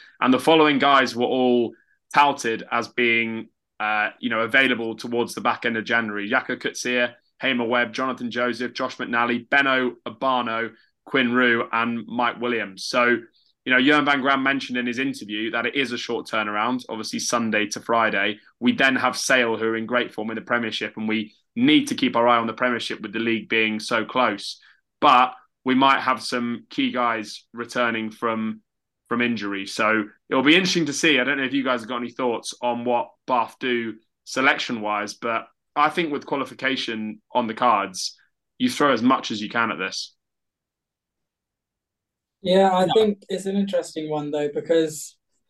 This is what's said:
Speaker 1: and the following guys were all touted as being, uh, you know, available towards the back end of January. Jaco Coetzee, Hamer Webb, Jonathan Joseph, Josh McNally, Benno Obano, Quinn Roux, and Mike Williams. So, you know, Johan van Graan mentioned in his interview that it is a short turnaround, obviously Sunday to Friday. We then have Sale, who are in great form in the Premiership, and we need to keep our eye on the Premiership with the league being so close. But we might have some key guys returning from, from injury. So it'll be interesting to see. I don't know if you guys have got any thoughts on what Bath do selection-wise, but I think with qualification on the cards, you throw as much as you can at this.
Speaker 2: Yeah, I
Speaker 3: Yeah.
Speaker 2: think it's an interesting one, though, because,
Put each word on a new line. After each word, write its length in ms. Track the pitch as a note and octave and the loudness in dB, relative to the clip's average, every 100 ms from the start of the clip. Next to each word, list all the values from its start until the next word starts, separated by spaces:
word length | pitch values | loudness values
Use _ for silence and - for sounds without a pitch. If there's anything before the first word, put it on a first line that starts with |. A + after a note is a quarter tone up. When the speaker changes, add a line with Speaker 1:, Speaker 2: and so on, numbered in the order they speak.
| - - | -16 -2
Speaker 1:
and 120 | A#2+ | 2
the 60 | B2+ | 4
following 400 | - D#3+ D3+ C#3 | 6 6 6 4
guys 340 | C#3 C3+ B2 | 6 6 4
were 120 | A#2 B2 | 0 0
all 480 | B2+ B2+ B2 A2+ - _ _ - | 2 4 4 2 -4 _ _ -2
touted 500 | D3 C#3+ C#3 A#2 A2 - | 4 4 2 -2 -4 -4
as 160 | A#2 A2+ | -4 -2
being, 600 | - A#2+ A#2 A2+ A2+ A2+ _ _ - | 0 2 2 0 -6 -10 _ _ -6
uh, 300 | G#2+ G#2+ G#2+ - | -2 -2 -2 -4
you 120 | A#2+ | -4
know, 80 | A2+ | -2
available 560 | A2+ C3+ C3 A#2 A2+ A2 | 2 2 2 0 -4 -8
towards 400 | B2 A#2+ A2 - | -4 -2 -2 -2
the 60 | |
back 240 | A#2+ A2 A#2 | -2 -2 -2
end 120 | A2+ | -4
of 60 | |
January. 460 | G#2+ A#2 A2 G#2 G2+ | -2 -2 -2 -6 -2
Jaco 300 | C3 - B2 | -2 -2 -6
Coetzee, 540 | C3 - B2+ B2 A#2+ - _ - | -8 -6 -4 -2 -2 -4 _ -6
Hamer 260 | C3+ B2 A#2 | -4 -2 0
Webb, 280 | B2 A#2 | 0 0
Jonathan 380 | A#2+ C3 B2 A#2+ | -2 -4 -4 -6
Joseph, 420 | A#2 B2 A2+ B2 | -2 -2 -2 -6
Josh 240 | - B2+ - | -4 -6 -6
McNally, 500 | B2 A#2+ A#2+ A#2+ A2+ | -4 0 0 -2 0
Benno 480 | C#3+ C#3 C3 B2+ - A#2 | 2 4 2 0 -4 -12
Obano, 640 | A2 C3+ B2+ A#2 A2+ A2+ - _ _ - | -4 -2 0 -2 -4 -6 -10 _ _ -2
Quinn 260 | C3+ B2 | 0 2
Roux, 380 | B2 B2 A#2 - | 4 4 4 0
and 360 | A2+ A#2 A#2 A2 | -2 -2 -4 -6
Mike 340 | A#2 A#2+ A2+ | -2 -2 -2
Williams. 440 | A#2+ A#2 G2 G2 - | -2 -2 -4 -10 -2
So, 200 | B2+ A#2+ A#2+ - _ _ _ | 2 2 2 -4 _ _ _
you 80 | B2+ | 0
know, 60 | B2+ | 2
Johan 280 | C3+ D3 C#3+ | 4 4 4
van 160 | C#3 | 2
Graan 200 | C3+ C3+ | 2 2
mentioned 360 | C3+ C#3 - B2 | 0 -2 -4 -4
in 100 | A#2+ | -4
his 100 | A#2+ | -4
interview 540 | C3+ C3 G#2 G#2+ A2+ | -4 -6 -8 -6 -4
that 160 | A#2 A#2 | -2 -2
it 80 | C#3 | -2
is 160 | A#2+ | -4
a 60 | A#2+ | -4
short 300 | - A#2 - | -6 -6 -4
turnaround, 560 | A2 G#2 G#2 A#2 B2+ - | -4 -2 -2 -2 -2 -6
obviously 300 | A2 G#2+ A2+ | -10 -6 -6
Sunday 480 | - A#2+ A2+ G#2+ G#2+ | -2 -2 0 0 -2
to 120 | - | -4
Friday. 600 | - A#2 A2 G2 G2+ G#2 _ - | 0 2 2 0 -2 -4 _ -2
We 120 | B2 | 0
then 240 | A#2+ C3+ B2+ | 4 2 4
have 200 | B2+ - | 0 0
Sale, 420 | - C3 A#2 G#2+ | 2 2 2 0
who 80 | A2+ | -2
are 120 | A2+ | -2
in 80 | A2+ | -2
great 280 | B2 - | -2 -2
form 180 | - A2 | -6 -8
in 40 | A2 | -6
the 60 | |
Premiership, 560 | - A#2+ A2+ - G#2+ - | -2 -2 -2 -4 -6 -6
and 100 | A2 | -2
we 280 | A2 G#2+ _ _ A#2 | -2 -4 _ _ 2
need 340 | C3 D3+ D3 | 6 6 4
to 60 | A#2 | 0
keep 200 | B2 A#2 | 0 4
our 120 | A#2+ | 4
eye 100 | A#2 | 4
on 100 | A2+ | 2
the 60 | |
Premiership 480 | A2 B2+ A#2 - G2 | -2 -2 -2 -6 -8
with 120 | G#2 | -8
the 60 | A2 | -4
league 280 | A#2 A2+ - | -2 -2 0
being 320 | A2+ A2 G#2+ | 0 0 -2
so 240 | - A2+ | -2 -2
close. 560 | G#2+ C3 A#2+ G2 - - - _ _ - | -2 0 0 -2 -8 -14 -20 _ _ 2
But 340 | D3 B2+ B2+ - _ _ | 6 6 6 0 _ _
we 120 | B2+ B2+ | 0 4
might 260 | C3+ C3+ | 4 4
have 220 | C3 A#2+ | 2 -2
some 420 | - B2 A#2+ A2+ - | -2 -4 -4 -6 -8
key 220 | - C3 | -4 -2
guys 540 | B2 A#2+ A2+ G#2+ - _ | 0 -2 -2 -6 -14 _
returning 560 | A#2 A#2 B2+ A#2+ A2+ A2 | -12 -6 -2 0 -2 -6
from, 520 | - A#2+ A2 A2 A2 _ _ _ _ - | -4 -2 -2 -4 -8 _ _ _ _ -6
from 120 | A#2+ | -2
injury. 440 | A#2+ A2+ G2+ G2 F#2+ | 0 -2 -4 -6 -6
So 400 | - G#2+ A2 G#2 _ - | 0 2 2 -2 _ -2
it'll 140 | C3+ | 2
be 120 | C3+ F3 | 4 4
interesting 320 | F#3 F3 D3 | 4 0 -2
to 60 | |
see. 260 | C#3 E3 C3 | 0 2 2
I 40 | |
don't 140 | B2 C#3 | 2 -2
know 60 | |
if 100 | B2+ | -2
you 100 | C#3 | -2
guys 180 | B2+ B2 | -2 -2
have 80 | A2 | -4
got 120 | A#2+ | -8
any 80 | A#2+ | -8
thoughts 440 | - B2+ A2 - - | -4 -2 -2 -6 -6
on 220 | A#2+ A#2+ | -4 -2
what 280 | A#2+ A#2+ - _ - | 0 -2 -2 _ -2
Bath 280 | B2 A2+ - | -2 -2 -4
do 360 | C3 A#2+ A2+ A2 _ _ - | -2 -2 -2 -10 _ _ -8
selection-wise, 880 | C3 C3+ D3 - A#2 G#2 G#2 G#2 | 0 2 0 -2 -6 -4 -4 -6
but 340 | - A#2+ A2+ - _ _ C#3+ | -6 -4 -4 -6 _ _ 0
I 140 | D3+ | 0
think 220 | F3 E3 | 0 -4
with 140 | C#3 - | -4 -4
qualification 960 | C#3 C3 - C3+ C3 - A2 G#2+ G#2+ _ | -6 -6 -6 -4 -4 -4 -6 -8 -12 _
on 140 | B2+ A2+ | -2 -2
the 60 | |
cards, 640 | A2 B2 G#2 G2 F#2 - - _ _ _ - | 0 2 2 0 -6 -10 -12 _ _ _ -4
you 120 | B2+ | -2
throw 220 | - C#3+ | 2 2
as 100 | A#2+ | 4
much 300 | B2 C3 - | 2 0 -2
as 100 | G#2+ | -8
you 80 | G#2 | -4
can 220 | A#2+ A2+ | -2 -2
at 60 | E2 | -2
this. 360 | F#2 - - _ _ _ _ _ _ _ _ _ _ _ _ _ _ _ _ _ _ _ _ _ _ _ | -6 -8 -12 _ _ _ _ _ _ _ _ _ _ _ _ _ _ _ _ _ _ _ _ _ _ _
Speaker 2:
Yeah, 280 | F#3 F#3+ G3 | 2 6 6
I 160 | F#3 F3+ | 4 4
Speaker 3:
Yeah. 80 | |
Speaker 2:
think 300 | A3 G#3+ G3+ - | 4 4 0 -6
it's 160 | F#3+ F#3+ | -6 -2
an 120 | G3+ | -2
interesting 520 | G3 F3 D#3+ D#3+ D3+ | 0 -2 -4 -6 -4
one, 220 | D3+ D3 | -4 -2
though, 180 | D3 D3 | -2 -2
because, 640 | D#3 D3+ E3 D#3 D#3 - - _ _ | -2 0 2 2 -4 -14 -20 _ _